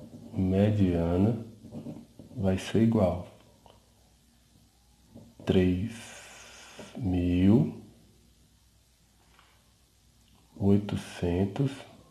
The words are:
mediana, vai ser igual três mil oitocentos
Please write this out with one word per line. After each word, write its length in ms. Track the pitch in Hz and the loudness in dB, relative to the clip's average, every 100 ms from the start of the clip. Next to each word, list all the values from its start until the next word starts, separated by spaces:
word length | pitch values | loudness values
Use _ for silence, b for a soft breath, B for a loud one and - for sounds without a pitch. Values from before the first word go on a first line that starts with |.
| - - - | -20 -20 -10
mediana, 1120 | 98 92 95 107 104 92 85 85 90 107 - - - - - - - - - - 123 | -4 0 2 2 4 2 2 0 2 2 0 -8 -18 -18 -16 -14 -16 -20 -20 -16 -4
vai 220 | 95 92 | -2 -2
ser 240 | - 98 | 0 2
igual 460 | 113 113 92 92 - - - _ - - _ _ _ _ _ _ _ _ _ _ _ _ _ - - - - | 2 2 0 -2 -10 -18 -20 _ -20 -20 _ _ _ _ _ _ _ _ _ _ _ _ _ -20 -20 -12 0
três 480 | 92 92 90 110 - B B B B B B B B B - | 2 2 0 -4 -10 B B B B B B B B B -8
mil 840 | 104 90 87 87 95 120 160 - - - _ _ _ _ _ _ _ _ _ _ _ _ _ _ _ _ _ _ _ _ _ _ _ _ _ - | -4 -2 0 4 6 6 4 -4 -20 -20 _ _ _ _ _ _ _ _ _ _ _ _ _ _ _ _ _ _ _ _ _ _ _ _ _ -2
oitocentos 1120 | 98 101 101 101 - - 90 87 98 - 135 - - - - | 2 2 2 -8 -8 -6 -2 0 -2 -2 -4 -4 -18 -20 -20